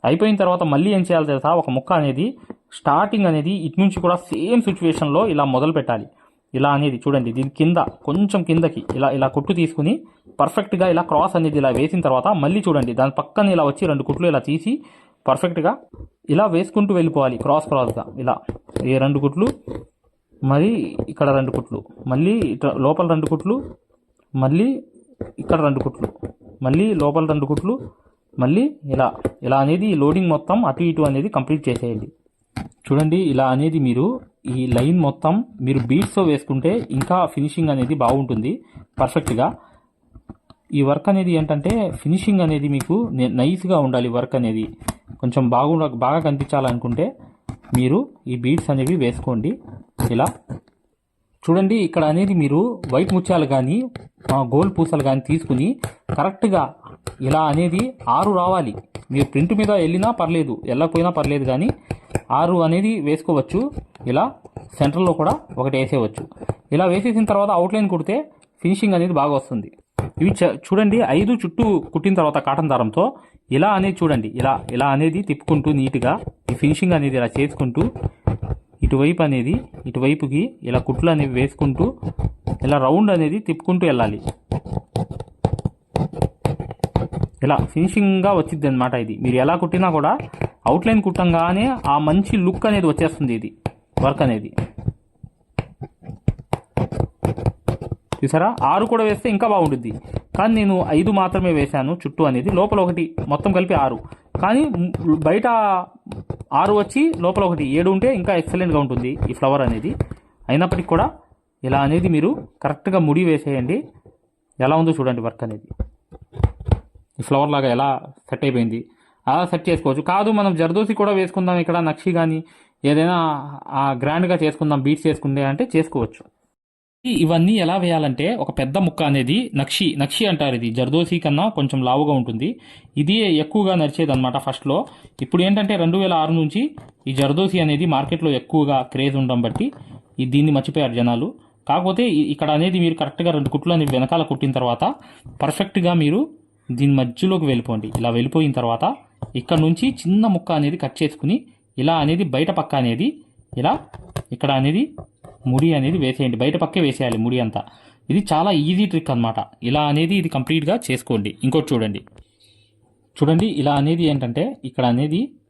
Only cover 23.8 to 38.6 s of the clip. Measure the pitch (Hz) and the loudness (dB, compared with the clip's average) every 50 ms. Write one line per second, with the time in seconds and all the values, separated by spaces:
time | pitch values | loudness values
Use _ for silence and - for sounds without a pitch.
23.8 | _ _ _ _ _ _ _ _ _ _ - 131 131 131 147 170 214 254 269 - | _ _ _ _ _ _ _ _ _ _ -2 0 2 2 4 4 2 2 0 -2
24.8 | - - _ - _ _ - _ - - - - - - - 160 151 143 135 131 | -6 -16 _ -20 _ _ -16 _ -16 -16 -12 -14 -4 -2 0 2 2 2 0 0
25.8 | - 143 - - - - - - - - - _ - - - - 131 127 135 160 | -2 -4 -4 -6 -8 -8 -8 -12 -16 -16 -16 _ -20 -20 -12 -4 -2 0 2 2
26.8 | 202 220 208 160 143 147 147 165 160 156 151 151 143 135 151 143 - 190 240 262 | 2 2 2 2 0 2 2 0 0 2 0 0 0 0 -2 -2 -2 -4 -4 -4
27.8 | - - - _ _ _ _ _ _ _ - - 127 127 151 202 262 302 294 - | -6 -14 -18 _ _ _ _ _ _ _ -4 0 0 2 4 2 2 0 -2 -8
28.8 | - 143 131 127 131 117 - - - - - - - 127 131 135 139 143 156 175 | -8 -4 0 2 2 0 0 -2 -6 -6 -6 -6 -4 0 2 2 4 2 2 0
29.8 | 196 220 190 151 139 147 160 185 185 175 156 147 - - - 233 240 160 131 - | 0 0 2 2 2 2 2 2 2 2 0 0 0 0 0 0 2 0 0 0
30.8 | 170 170 160 156 151 143 135 135 143 208 - 143 131 - 156 151 147 135 123 117 | 0 0 2 2 2 2 2 0 -2 -2 -2 -4 -2 0 -2 -2 0 -2 -2 -2
31.8 | - 120 113 107 107 - - _ _ _ _ _ _ _ _ - - - _ _ | -4 -6 -6 -6 -8 -10 -14 _ _ _ _ _ _ _ _ -12 -12 -12 _ _
32.8 | _ - 139 143 156 156 160 185 190 160 135 127 135 131 127 131 147 160 160 165 | _ 0 2 2 2 2 2 2 2 2 2 2 2 2 2 2 0 0 0 0
33.8 | 139 127 120 123 143 202 254 254 - _ _ _ _ 135 123 131 127 127 120 120 | 0 2 2 2 0 0 -2 -4 -10 _ _ _ _ -6 -4 -2 -2 0 2 2
34.8 | 123 147 170 180 160 139 135 - - 156 170 214 254 - - - 127 127 135 135 | 2 4 4 4 2 0 -2 0 0 0 0 0 -2 -4 -8 -6 -2 0 0 0
35.8 | 120 117 131 160 202 - - 202 190 165 147 139 - - 139 135 127 165 202 233 | 0 2 0 0 0 0 0 0 2 2 2 0 -2 -4 -4 0 0 0 0 0
36.8 | - - - 131 - - 180 185 175 - - - 139 151 - - 165 156 143 135 | -4 -4 -4 -4 -2 0 0 0 0 0 0 -2 -4 -2 -2 -2 0 0 0 0
37.8 | 127 123 156 139 127 117 131 139 139 123 127 110 107 131 202 - | 0 -2 0 0 2 2 2 0 0 -2 -2 -2 -2 -4 -4 -6